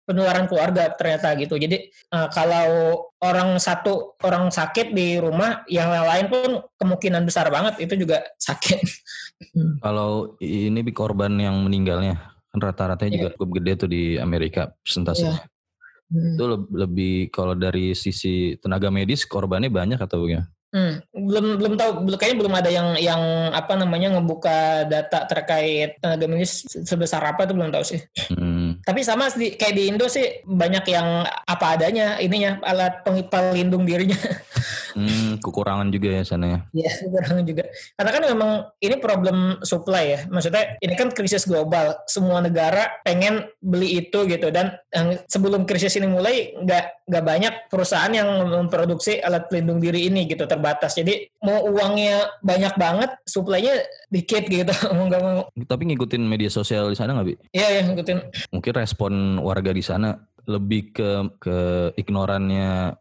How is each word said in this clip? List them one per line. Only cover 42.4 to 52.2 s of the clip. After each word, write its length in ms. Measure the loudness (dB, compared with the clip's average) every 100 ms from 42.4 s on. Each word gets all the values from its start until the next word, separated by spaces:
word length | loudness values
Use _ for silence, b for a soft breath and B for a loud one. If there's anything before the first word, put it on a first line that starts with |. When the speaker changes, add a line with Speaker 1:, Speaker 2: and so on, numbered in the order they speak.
Speaker 1:
negara 560 | 2 2 2 2 0 -2
pengen 480 | -2 2 2 0 -4 _
beli 480 | -2 0 2 0
itu 240 | 0 0 0
gitu. 240 | 0 0
Dan 160 | 0 0 -4 _
yang 260 | 0 0 -2 -2
sebelum 380 | 2 2 2
krisis 320 | 0 0 2 2
ini 160 | 2
mulai 400 | 2 2 0 -2
nggak, 540 | -4 2 2 0 -12 -2
nggak 160 | 0
banyak 300 | 2 2 0 -2 -4
perusahaan 400 | 0 2 2 2
yang 160 | 2 2 2
memproduksi 720 | 2 0 2 2 0 2 2 2
alat 300 | 0 -2 0
pelindung 320 | -2 0 0
diri 320 | 0 0 2
ini 160 | 0 0
gitu, 160 | -4
terbatas. 480 | -2 0 0 0 -2
Jadi 320 | 0 0 -2 -6 _
mau 240 | 0 2
uangnya 640 | 2 2 2 2 2 2